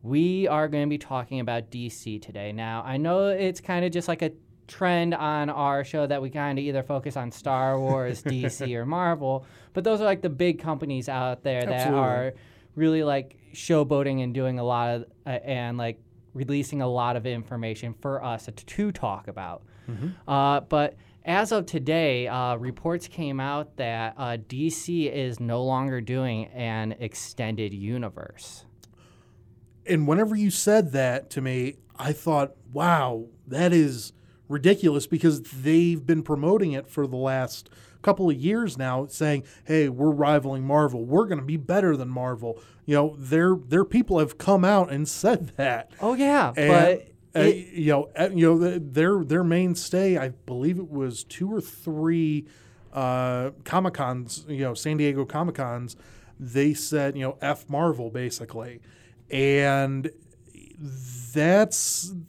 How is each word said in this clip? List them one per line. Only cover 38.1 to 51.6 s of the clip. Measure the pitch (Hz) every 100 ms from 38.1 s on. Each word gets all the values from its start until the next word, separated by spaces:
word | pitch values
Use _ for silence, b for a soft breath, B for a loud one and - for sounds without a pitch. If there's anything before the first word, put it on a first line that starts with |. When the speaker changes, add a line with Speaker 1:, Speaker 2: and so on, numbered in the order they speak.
| 190 180
Speaker 2:
of | 135
years | 156 220 220 127
now, | 131 127 143
saying, | - 151 147 135 B
"Hey, | - 156 147
we're | 127 151
rivaling | 143 147 151 135 135
Marvel. | 135 147 147 123
We're | 120 156 220
gonna | 160
be | 131 160
better | 131 185 185 143
than | 127
Marvel." | 127 127 120 117 113 B B -
You | 147
know, | 151 143
their, | 131 156 180 185
their | 127 160
people | 190 - - 175
have | 151 -
come | - 196
out | 180 202 175
and | 139 151
said | - 202 226 160 -
that. | 135 120 - -
Speaker 1:
Oh, | 214
yeah, | 254 277 285 156
Speaker 2:
And, | 127 147
Speaker 1:
but | 175 170 180 - - _ 160
Speaker 2:
uh, | 208
Speaker 1:
it | 185 -
Speaker 2:
you | - 151
know, | 143 147 -
uh, | 185
you | 185 165
know, | 165
the, | 175 180
their, | 147 135 170 202
their | 143 165
mainstay, | 175 170 180 175 - 180 190 175
I | 131
believe | 127 - 123 147 185
it | 170
was | 143 131 113
two | - - 185
or | 214